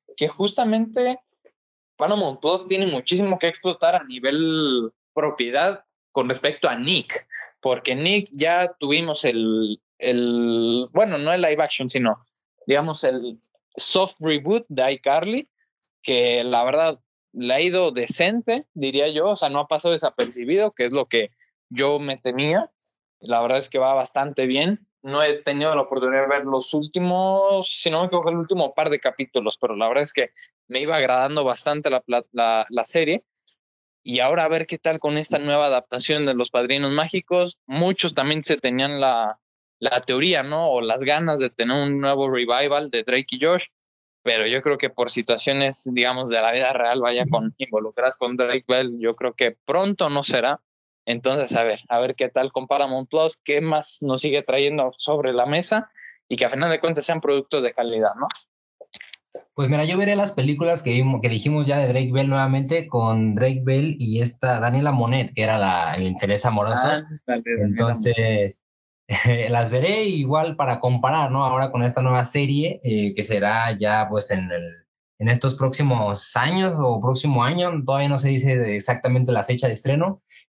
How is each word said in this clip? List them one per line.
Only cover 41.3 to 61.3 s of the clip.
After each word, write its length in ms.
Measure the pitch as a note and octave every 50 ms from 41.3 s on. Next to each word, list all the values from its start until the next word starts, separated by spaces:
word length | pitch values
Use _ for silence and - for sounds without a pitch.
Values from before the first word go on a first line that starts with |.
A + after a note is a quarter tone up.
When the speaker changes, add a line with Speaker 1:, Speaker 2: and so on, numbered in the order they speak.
| D3+ C#3+
Speaker 1:
de 120 | C3 B2
tener 300 | - - A#2 A#2+ C3 C#3+
un 200 | C#3+ C#3+ C#3+ C#3
nuevo 280 | C#3 C#3 C#3 C3+ C#3 C3+
revival 640 | C3 B2 B2 A#2 A#2+ B2+ C#3+ C#3+ C#3+ D3 D3+ C#3+
de 120 | B2 A#2 A2+
Drake 320 | - B2 C3+ C3 - B2+
y 80 | B2+ C#3+
Josh, 220 | D#3+ F3+ F3+ - - _ _ _ _ _ _ _ _ _ _ _
pero 220 | B2 A#2 A2 G#2+
yo 140 | A2+ A#2+ C3+
creo 160 | - D3+ C#3+
que 140 | C3 - B2+
por 180 | - - A#2+ A#2+
situaciones, 800 | - B2 A2+ - A#2 A2 - C#3+ C#3 C#3 C#3 C3+ C3+ - - C3
digamos, 380 | B2 B2 A#2+ B2 B2+ B2+ C3 A#2+
de 120 | A#2 A2+
la 100 | A2 A2+
vida 200 | A#2+ B2+ C3 B2+
real, 280 | C3+ B2 A#2+ A#2 B2 C3
vaya, 240 | A#2+ B2 B2 A#2+ B2 B2+
con, 240 | - A2+ A2 A2 - -
involucradas 600 | C3 - G#2+ G#2+ G#2+ A2 - B2 B2 C3 C3+ -
con 180 | C3 A#2+ B2
Drake 280 | B2 B2 A#2+ B2+ C3 - -
Bell, 300 | B2+ B2+ C3 B2 A#2 A#2+
yo 160 | A2+ A#2 A2+
creo 200 | - C3+ B2 A#2
que 220 | - B2+ A#2 A2+ _ _
pronto 460 | - C#3+ F3 G3 G3+ G3+ - F#3 D3+
no 120 | C#3+ C#3+
será. 380 | C#3+ - - B2 A2+ C3 D3 - _ _ _ _ _ _ _ _ _
Entonces, 520 | - A#2+ A#2 A#2+ C3 C3+ D3 C3+ A#2+ -
a 80 | A#2 A#2
ver, 160 | A2+ G#2 - - _
a 100 | A#2+ A#2+
ver 160 | B2 B2+ C3
qué 140 | - B2+ B2
tal 240 | - C3+ C3 C3+
con 160 | - C3 C3 -
Paramount 400 | C#3 C#3 C#3+ C3+ C3 C3 C3 -
Plus, 280 | D#3 D#3 D#3+ D#3+ -
qué 240 | - _ - C#3+ D3
más 380 | D#3+ D#3+ D#3 D3+ C#3+ - - -
nos 180 | D3 C#3 C3 C3
sigue 220 | - D3+ C#3 D3
trayendo 500 | - - B2+ C#3 C#3 C#3+ D3+ D3+ C3 B2+ -
sobre 360 | - - D3 D3+ D3 C3+ C3
la 140 | B2 B2 B2
mesa 440 | C#3 D3 E3+ F3 - G#3+ G#3+ - - _ - - - - _ _ _
y 80 | C3+
que 80 | A#2 C3
a 40 | A2+
final 220 | C3 C3 D#3+ E3+
de 80 | D#3+ D#3
cuentas 260 | - E3+ E3 D3 C3+
sean 160 | - E3 D#3+
productos 440 | D#3 C#3+ C#3+ C#3 C3+ - - C#3+ B2
de 80 | A#2
calidad, 420 | - - A#2 A#2 A2+ A2 A2 G2+ F#2+
¿no? 140 | A2+ C#3 - - - - _ _ _ _ _ _ _ - _ - - - - - - _ _ _ - - _ _
Speaker 2:
Pues 140 | - C#3 B2+
mira, 160 | D3+ D3 D#3
yo 140 | E3 F3+ F#3+
veré 160 | G3+ G3+ G3+
las 160 | G3 G3+ G3+
películas 500 | - - C3 C#3+ D3 C#3+ E3+ E3+ E3+ D#3+
que 100 | - -
vimos, 300 | A#2+ B2+ C3 C3+ C3 A#2
que 80 | A#2+
dijimos 380 | A#2+